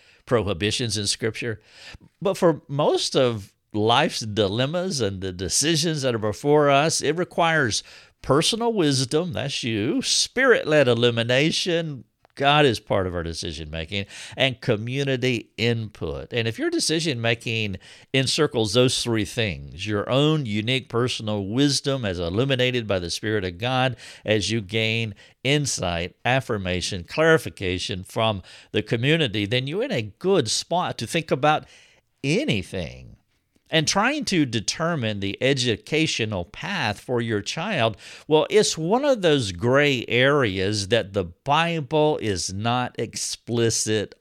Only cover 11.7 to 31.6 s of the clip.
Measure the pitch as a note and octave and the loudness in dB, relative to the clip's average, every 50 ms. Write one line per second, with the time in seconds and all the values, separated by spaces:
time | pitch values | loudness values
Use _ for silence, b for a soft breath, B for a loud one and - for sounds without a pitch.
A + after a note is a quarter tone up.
11.7 | E3 E3+ E3+ D#3 C#3+ A#2+ - _ _ _ _ _ _ - C#3 C#3 D3 D3+ D3 C3+ | -2 -2 -2 -4 -8 -12 -14 _ _ _ _ _ _ 0 2 4 6 6 6 6
12.7 | A2 - - - G#2+ G2+ F#2 F2+ F2 F2 E2 E2 E2 - - F2+ D#2+ D#2+ E2 D2+ | 4 2 -2 -2 0 0 0 0 -2 -4 -4 -4 -6 -6 -6 -8 -8 -8 -10 -8
13.7 | D#2 D#2+ D#2+ D#2+ G2+ G2 G2 B B B B B B - B2+ C3+ B2 - - - | -8 -8 -8 -6 -6 -6 -6 B B B B B B 0 0 0 0 -2 -2 -2
14.7 | A2+ G#2 A2 A#2+ B2+ C#3 C#3 C3+ C3 B2 B2 B2+ B2 A2 - - _ - A2 A#2+ | -2 -2 -2 -4 -4 -4 -2 -2 -2 0 0 0 0 -2 -4 -8 _ -2 0 0
15.7 | A#2+ A#2 A2 G2+ - - - E2 C#2+ C#2 D2+ - - A#2+ A2+ A#2 A2+ A#3 D4 E4+ | 0 0 -4 -6 -8 -8 -8 -6 -6 -8 -8 -6 -4 -4 -2 -2 -4 -4 -4 -2
16.7 | E4+ E4 - - D#3+ E3 D#3+ E3+ C3 A#2 A2+ A#2 A#2+ A#2 - B2 A2+ A2+ A2 G2+ | -2 -2 -2 0 -2 0 -2 -2 -2 -2 0 0 0 -2 -2 -4 -4 -4 -4 -4
17.7 | F#2 B B B B B B B - C3+ C3+ B2 - - D3+ C#3 - B2 A2+ G#2 | -6 B B B B B B B 0 0 2 2 2 2 0 2 2 0 0 2
18.7 | G2 B2 B2+ C3 - - - A#2+ A2+ A2 G2+ - - B2+ A2+ G2+ D#2+ C#2 C#2+ C#2 | 4 4 4 4 4 0 0 0 0 0 -2 -2 -2 -2 -2 -2 -4 -6 -10 -14
19.7 | C2 E2 G2 G#2+ G#2 G#2 - - A#2+ C3+ D3 D3+ D#3 D#3 C#3 A2 G#2 G#2+ G#2+ A#2+ | -12 -10 -6 -4 -2 -2 -2 0 2 2 4 2 2 0 -2 -2 -2 -2 0 0
20.7 | C3 C3 - - - A#2 B2 A#2+ - - A2+ G#2+ G#2+ G#2 G2 F#2+ G#2+ C3 C#3+ C#3+ | -2 -2 -2 -2 -2 -2 0 0 -2 -4 -4 -4 -4 -4 -4 -2 0 2 2 2
21.7 | C3+ - - C#3+ C3+ C3+ A#2+ G2+ F2 F2 F2 E2+ F2+ G#2+ C3 C3+ C3+ A#2+ B2+ B2+ | 2 0 -2 -2 -4 -2 -2 -4 -2 -2 -2 -2 0 0 0 0 0 0 0 0
22.7 | B2 B2 A#2 G#2 G2+ F#2 F2 E2+ - - - G#2+ A2 G#2+ A2 A2 F2 F2 A2 B2 | 0 -2 -2 -2 -2 -2 -2 -4 -6 -6 -4 -2 -2 -2 -2 -4 -6 -6 -4 -2
23.7 | C3 B2+ B2+ C3 A#2+ B B B B B B G2+ A2 G#2+ F#2+ G2 A2 A#2 G2+ F#2 | 0 0 0 0 -2 B B B B B B 0 0 0 0 0 -2 -2 -4 -2
24.7 | G#2+ A2+ A2 A2 A2+ A2+ A#2 A2 G2+ B B B B _ - B2+ C#3+ D3+ C#3+ - | -2 -2 0 0 0 -2 -4 -6 -8 B B B B _ -2 0 0 0 0 -2
25.7 | - - - F2 E2+ E2+ F2 F#2 - _ - A#2+ B2+ C3+ - - A#2 G#2 F#2+ F2+ | -4 -2 -2 -2 -2 -2 -4 -6 -8 _ -2 0 0 0 0 -2 -4 -4 -2 -2
26.7 | F#2 F2+ E2+ - G#2 F2+ E2+ - - D#3 D#3 D#3+ D#3+ D#3 - G2 - - G#2 F2+ | -2 -2 -2 -4 -6 -8 -10 -6 -2 2 4 4 4 4 2 -2 -8 -6 -4 -4
27.7 | F#2 F2+ - - G2+ F2+ F#2 - - A2+ A2 A2+ G#2 F#2+ B B B B B B | -2 -2 -4 -6 -8 -8 -10 -8 -4 0 0 0 0 -2 B B B B B B
28.7 | - G#2 G#2 - B2+ A2+ A#2+ C#3+ D#3+ E3 D#3 A2 F#2 A2 G2+ G2+ A#2+ B2+ C3 C#3 | -4 -4 -2 0 -2 0 2 2 2 2 2 0 -2 -2 -2 -2 -2 -2 -2 -4
29.7 | D3+ G3+ B3 C#4+ G3+ B2+ G#2+ G#2 - _ - F#3 G3 F3+ C3+ G#2+ - - - - | -4 -4 -4 -4 -4 -4 -4 -6 -10 _ -2 2 2 2 2 0 -2 -4 -4 -2
30.7 | E3+ F3+ F3 A#2+ B2 - B2 - - E3+ D#3+ - E3 C3+ C#3 D3+ D#3 C#3+ | -2 -2 -2 -4 -4 -6 -8 -4 -4 -4 -2 -2 -2 0 2 2 2 2